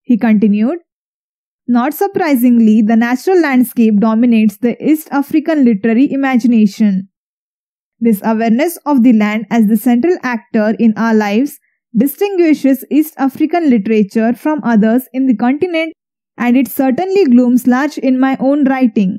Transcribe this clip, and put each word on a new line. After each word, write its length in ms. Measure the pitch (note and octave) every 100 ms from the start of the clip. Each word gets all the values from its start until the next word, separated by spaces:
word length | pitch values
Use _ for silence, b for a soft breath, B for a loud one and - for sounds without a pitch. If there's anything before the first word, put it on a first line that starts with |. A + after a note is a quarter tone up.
He 160 | - A#3
continued, 640 | A#3 A3 G#3+ G#3 A3+ E4+ _ _ _ _ _ _ _ _ -
"Not 260 | A#3+ B3+
surprisingly, 840 | D4 G4 G4 E4+ C4+ B3 A#3 A3 G#3+
the 140 | G#3+ A3+
natural 460 | A#3 B3+ - F#4
landscape 580 | D4+ B3+ A#3+ - A3 G#3
dominates 560 | A3 A3 B3 A3+ G#3+ -
the 220 | B3 - B3+
East 160 | D4+ -
African 540 | C#4 C4+ D#4 D#4 D#4 A#3+
literary 440 | G3+ A3+ A3+ C#4+ C4+
imagination. 880 | C4+ B3+ A#3 A#3 G#3 - G#3+ F#3+ F#3+ _ _ _ _ _ _ _ _ _
This 220 | A#3 A3
awareness 560 | - A3 A3+ A3+ E4+ - D4
of 180 | C#4+
the 80 | A#3+
land 340 | A3 G#3 G#3+ -
as 180 | A#3 G#3
the 80 | A3
central 420 | B3 A#3+ E4 F#4
actor 500 | B3+ A#3 _ A3+ G#3+ A3+ A#3
in 60 | G#3+
our 180 | A3+
lives 460 | A3 G#3 G#3 C#4+ - _ _ _ A#3+ C#4
distinguishes 800 | - G4+ F#4+ E4+ C#4+ C4+ C4+ -
East 240 | C#4+ D4+ - C4+
African 400 | - D4+ F4 D#4+
literature 640 | A#3+ G3 A3 G3 A#3 A3
from 280 | B3+ D4+ D4+
others 460 | A#3 A3+ A3 A#3+ -
in 140 | C4 C4
the 100 | G#3
continent, 580 | A#3+ D4 F#4 E4 D#4+ - _ _ _ - A#3+
and 100 | B3
it 120 | B3
certainly 520 | - C4+ C4 F#4+ F#4+ D#4+
glooms 360 | A#3+ B3 B3 C4
large 320 | B3 D4 D4 C#4
in 100 | B3+
my 140 | C4+ C4+ C4
own 140 | D4 B3+
writing." 420 | C4 B3+ - F#3+